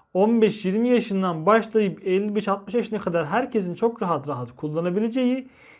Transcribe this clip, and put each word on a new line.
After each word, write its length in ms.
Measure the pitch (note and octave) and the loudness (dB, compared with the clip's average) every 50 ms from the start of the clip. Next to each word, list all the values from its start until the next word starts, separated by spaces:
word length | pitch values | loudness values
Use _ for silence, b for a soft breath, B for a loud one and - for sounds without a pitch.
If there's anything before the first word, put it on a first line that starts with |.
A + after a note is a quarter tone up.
| B _ - | B _ 0
on 280 | F#3 G3 A3 A#3 A#3 A3 | 2 4 4 6 6 4
beş 220 | G#3 G#3+ - - | 4 2 0 -2
yirmi 240 | F#3 F#3+ A3 A#3 B3 | -2 0 2 2 4
yaşından 580 | B3 A#3 - - G3 F#3+ F#3+ F#3 E3+ D#3+ D#3 | 4 2 2 0 -2 0 0 0 -2 0 2
başlayıp 600 | F#3+ G#3+ A3+ A3 A3 - A3 G#3 F#3+ D#3 - - | 4 4 4 2 2 0 2 2 2 -2 -4 -2
elli 280 | F#3+ F#3 F#3+ G3+ G#3+ G#3 | 0 0 0 0 0 -2
beş 140 | G#3+ G#3 G3+ | -2 0 0
altmış 260 | G3 G3 G3 - F#3 | -2 -4 -4 -4 -4
yaşına 260 | A#3+ A3 - A3 G3+ | -4 -2 -2 -6 -6
kadar 260 | - F#3+ E3 E3+ D#3 | -4 -2 -2 0 0
herkesin 480 | D3 F3+ A3+ C4 B3+ - A3 F#3 F3 F3 | 0 0 -2 -2 0 -2 -2 -2 -2 -2
çok 280 | - A3+ A#3 A#3 - G3+ | -2 -2 -2 -2 -2 -2
rahat 260 | F3+ E3 D3 C#3 D3 | -2 -2 -2 -2 -4
rahat 280 | C#3+ B2 B2 A#2+ - | -6 -6 -8 -10 -10
kullanabileceği, 920 | - - D3+ D3+ D#3+ E3 F3+ F3 G3+ A3 A#3 A3+ C4 B3+ B3 B3+ C4 C4 B B B B B B | -8 -8 -4 -4 -2 -2 -2 0 0 -2 0 0 0 0 0 0 -2 -4 B B B B B B